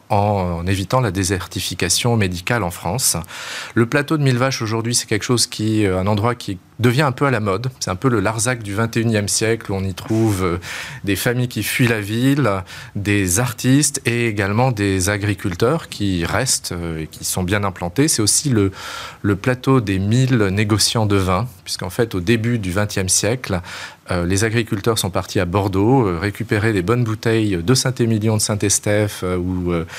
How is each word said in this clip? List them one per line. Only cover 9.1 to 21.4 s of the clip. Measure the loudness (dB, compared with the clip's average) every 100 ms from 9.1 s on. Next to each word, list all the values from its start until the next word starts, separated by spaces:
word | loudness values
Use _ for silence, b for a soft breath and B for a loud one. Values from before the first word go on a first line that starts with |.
| 2 0
siècle, | 0 0 -2 -2
où | -4
on |
y | -4
trouve, | -6 -2 2 2 2
euh, | 0 -2 B B B B
des | -4
familles | -2 0 0 -2
qui | -2
fuient | -4 2 2
la | 2
ville, | -2 0 2 4 2 0 -4 B B -4
des | 0 2 2 2
artistes | 0 0 4 4 4 0
et | -2 0 0
également | 0 0 2 2
des | 2 2 2 2
agriculteurs | 0 0 -2 -2 0 2 2 -4
qui | -4 -2 0
restent, | 0 0 0 -2 -4
euh, | -8 -6 -6
et | -8
qui | -10
sont | -6 -2
bien | 0 0
implantés. | 0 -4 -4 0 2
C'est | 2
aussi | 0 0 2
le, | 2 2 B B B B B
le | -2 0
plateau | 0 0 2 2
des | 2 0
mille | 2 2 4 4 2
négociants | 2 2 2 2 2 2
de |
vin, | 2 2 0